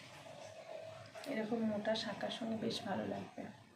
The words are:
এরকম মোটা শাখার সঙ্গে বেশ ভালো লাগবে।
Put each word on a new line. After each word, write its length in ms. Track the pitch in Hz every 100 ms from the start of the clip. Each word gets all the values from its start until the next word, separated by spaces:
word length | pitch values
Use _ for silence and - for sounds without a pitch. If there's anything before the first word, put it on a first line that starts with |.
| - - - - - - - - - - - - 277
এরকম 280 | 220 214 233 220
মোটা 220 | 208 208 220
শাখার 300 | 214 196 202 -
সঙ্গে 200 | 226 - 226
বেশ 120 | - 101
ভালো 160 | 101 101
লাগবে। 300 | 98 92 - - - -